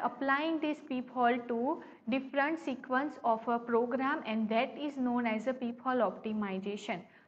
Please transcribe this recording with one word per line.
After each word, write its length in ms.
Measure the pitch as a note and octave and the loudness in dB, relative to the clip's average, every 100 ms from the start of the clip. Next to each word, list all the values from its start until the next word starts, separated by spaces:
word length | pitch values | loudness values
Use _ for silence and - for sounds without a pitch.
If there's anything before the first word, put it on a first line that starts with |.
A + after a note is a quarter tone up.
| - | 0
applying 540 | - C4+ C#4 D#4+ D#4+ | 0 0 2 2 0
this 180 | D4+ D4+ - | 0 -2 -4
peephole 520 | B3+ B3 B3+ A#3+ B3 A#3+ | -6 -4 2 4 4 0
to 340 | A#3 B3+ E4+ - - - | 0 0 -2 -6 -10 -2
different 500 | C4+ C4+ C#4 C#4+ D#4+ | 0 0 2 2 0
sequence 560 | D4+ B3+ - C4 D4 - | -2 -6 -2 0 0 0
of 240 | A#3 A3+ B3 | 0 2 2
a 100 | A#3 | -2
program, 640 | A#3+ A#3 A#3+ B3+ C4+ D#4 - | 2 2 2 2 0 0 -2
and 200 | A3 G#3+ | -2 2
that 280 | A3+ C#4 - | 2 0 -2
is 200 | D4 C4+ | -6 -2
known 280 | B3 A#3+ A#3+ | 0 2 2
as 220 | A3 A#3 | 0 0
a 60 | |
peephole 500 | C4 A#3 A#3+ C4 B3+ G#3 | -2 -4 -4 0 4 2
optimization. 920 | - A3 G#3+ G3+ F#3+ G3 G3+ - F3+ - - | 2 -4 -2 -2 -2 -4 -6 -6 -8 -8 -20